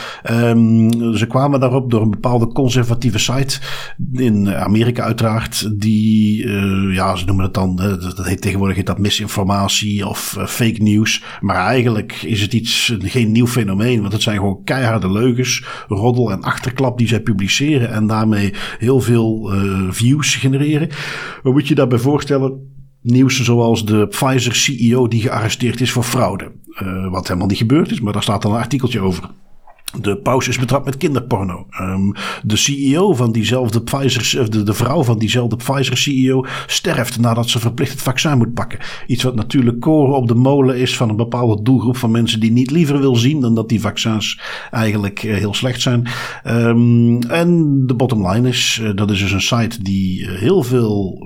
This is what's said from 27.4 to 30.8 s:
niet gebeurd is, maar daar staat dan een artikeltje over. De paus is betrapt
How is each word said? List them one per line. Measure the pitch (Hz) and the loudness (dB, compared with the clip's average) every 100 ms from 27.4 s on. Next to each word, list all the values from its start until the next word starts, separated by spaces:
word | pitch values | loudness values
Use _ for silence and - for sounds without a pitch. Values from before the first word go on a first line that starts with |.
| 98 | 0
niet | - | 0
gebeurd | 113 151 185 | 2 2 0
is, | 190 | -2
maar | 104 | -4
daar | 101 | -2
staat | - 98 | -2 -2
dan | 104 | 0
een | 113 | -2
artikeltje | 127 139 123 117 | -2 -2 -2 0
over. | 95 85 - - - - - - - - | -2 -2 -8 -18 -20 -20 -20 -18 -12 -6
De | 160 196 | -4 -2
paus | 131 131 131 | 0 0 0
is | 123 | -2
betrapt | 123 135 | -2 -2